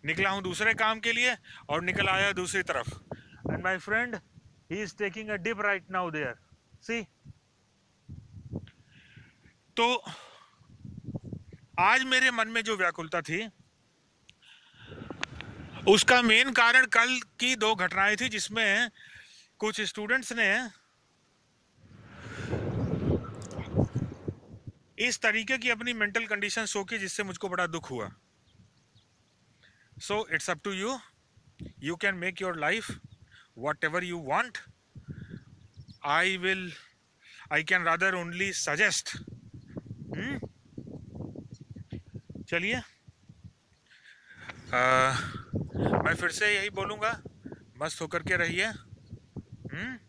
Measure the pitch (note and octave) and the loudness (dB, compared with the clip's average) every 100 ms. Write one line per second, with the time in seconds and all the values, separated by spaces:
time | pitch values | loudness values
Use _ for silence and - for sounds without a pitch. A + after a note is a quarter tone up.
0 | C#3+ D#3+ G3 G3 F#3 E3 G#3+ A3 A3 A3 | -4 0 0 0 -4 0 0 4 2 2
1 | A3+ A#3 B3 A#3 - - - D3+ F3 F#3 | 0 2 2 0 -8 -20 -4 -2 0 0
2 | G3 F#3+ G3 F#3 F3+ F#3+ F3+ C#3+ - - | 2 4 2 0 -2 -2 0 -2 -4 -10
3 | - - - - - - F3+ F#3 - G#3+ | -16 -18 -18 -10 -6 -4 -2 -4 -2 -2
4 | A#3+ A3 - - - _ _ F3+ G#3 - | -2 -6 -12 -20 -20 _ _ -8 -8 -4
5 | G3+ G#3 G#3+ G#3 F3+ G3+ G#3 G3 E3 F#3 | -6 -6 -6 -4 -2 0 0 0 -2 -2
6 | F3+ D#3 C3+ A2+ _ - _ - - A#3 | -2 -2 -4 -6 _ -20 _ -20 -6 -6
7 | G3 _ - - _ _ _ _ _ _ | -6 _ -20 -20 _ _ _ _ _ _
8 | - - - - - - - _ _ - | -18 -16 -16 -18 -10 -10 -10 _ _ -20
9 | - - - _ - _ _ - A#3+ B3 | -20 -20 -20 _ -20 _ _ 2 2 2
10 | - D#3+ - - - _ - - - - | -4 -16 -18 -20 -20 _ -20 -18 -16 -14
11 | - - - - - - - - F#3 B3+ | -10 -10 -10 -14 -14 -20 -12 2 4 4
12 | C4 C4 C4 A#3+ A3 A3+ A3 G#3 F3+ E3+ | 4 4 4 2 0 0 -2 0 0 0
13 | D#3+ F3 D#3+ E3 A3 _ _ _ _ _ | -4 -4 -2 -6 -6 _ _ _ _ _
14 | _ _ _ _ - - _ - - - | _ _ _ _ -20 -20 _ -20 -18 -16
15 | - - - - - - - - - G#3 | -14 -10 -10 -10 -14 -14 -14 0 8 8
16 | - B3 A#3 A3 C4 B3 A#3 B3+ B3+ A#3 | 10 8 10 8 8 6 8 8 8 6
17 | A#3+ B3+ A#3+ _ B3 B3+ G#3+ G#3+ F3+ F#3 | 6 2 -2 _ 0 2 2 2 2 4
18 | G3 G#3 B3 G#3+ - G#3+ G#3+ G3+ A#3+ - | 4 4 0 -2 -2 2 4 4 2 -4
19 | - - - - - _ G#3+ G#3+ G#3 - | -20 -20 -20 -20 -20 _ -2 -2 -4 -4
20 | G#3 B3+ B3 A#3 G#3 G#3+ B3+ - _ _ | 0 0 0 0 2 2 -2 -12 _ _
21 | _ _ _ _ _ _ _ _ - - | _ _ _ _ _ _ _ _ -20 -20
22 | - - - - - - - - - - | -20 -18 -14 -10 -6 -4 -4 -2 -2 0
23 | - - - - - - - - - - | 0 0 -2 -12 -12 -10 -4 0 0 0
24 | - - - - - - - - _ - | -6 -8 -12 -12 -18 -18 -18 -20 _ -2
25 | A#3+ A#3 A3+ G#3+ G#3+ C4 B3 A3+ A#3+ A#3 | 0 2 0 0 0 0 0 -2 -2 -2
26 | G#3 G#3+ A3 G#3 G3+ A3+ G#3+ G#3 G3 A3+ | 0 0 -2 -2 -2 -2 -2 -2 -2 -4
27 | F#3+ - G3 F3 G3 F3+ F3 E3 - B2+ | -4 -4 -4 -4 -4 0 0 -2 -6 -6
28 | G2+ - _ _ _ _ - _ _ _ | -6 -10 _ _ _ _ -20 _ _ _
29 | _ _ _ _ _ _ - _ _ - | _ _ _ _ _ _ -20 _ _ -14
30 | - G#3 A3 D#3+ - E3 G3+ F#3+ G#3 C4 | -4 -2 0 -4 -2 -4 -4 -4 -2 -4
31 | - _ _ _ _ _ B2 - C#3 E3 | -8 _ _ _ _ _ -16 -8 -6 -2
32 | G3+ F#3 F3+ F3+ F#3 E3 D3 G#3 - - | -2 -2 -6 -4 -6 -2 0 0 -2 -10
33 | - - - - - - C3+ D3+ D#3+ E3+ | -12 -20 -20 -20 -20 -8 -4 0 0 0
34 | F3 F3 C#3 D#3+ A#3+ - - - _ - | -2 -6 -2 0 0 -6 -16 -20 _ -20
35 | - - - - - - - - - - | -14 -14 -12 -16 -18 -20 -20 -20 -20 -10
36 | D3 D3+ F#3 F#3+ F3+ F#3+ F3+ D3+ - _ | 0 4 4 2 0 -2 -4 -12 -20 _
37 | _ _ - - - D3+ D#3+ F#3 E3+ E3 | _ _ -20 -20 -2 -2 2 2 4 4
38 | F#3+ F#3 E3+ F3 G3 F3+ - D3+ G#3 - | 2 0 -4 -4 -4 -2 -2 2 4 2
39 | - - - - - - - - - - | -4 -10 -12 -16 -18 -20 -14 -14 -14 -14
40 | - - A3+ C#4 G#3 - _ - - - | -10 -6 -6 -6 -8 -14 _ -16 -14 -14
41 | - - - - - - - - - - | -14 -12 -12 -12 -16 -18 -16 -16 -14 -14
42 | - - - - - E3+ F#3+ B3 - _ | -14 -18 -16 -16 -6 -4 -2 -4 -6 _
43 | - _ _ - - _ _ _ _ - | -20 _ _ -20 -20 _ _ _ _ -20
44 | - - - - - - - B2 B2+ C3 | -20 -20 -20 -20 -16 -16 -2 2 6 6
45 | C3 C3 - - - - - - - - | 6 2 -4 -8 -6 -6 -4 -2 2 2
46 | - D#3+ E3+ - G#3 G#3 G3+ F#3+ G3 G#3 | 2 0 -2 0 2 2 0 -4 -4 -2
47 | G#3+ A3 - - - - - - D#3 - | -2 -2 -10 -16 -16 -16 -20 -8 -6 -4
48 | D#3+ E3+ E3 F3+ E3+ E3+ G#3+ G#3 - - | -4 -4 0 0 2 0 -2 -4 -14 -20
49 | - - - - - - - D3 A3+ B3 | -18 -18 -14 -16 -14 -16 -12 -8 -8 -10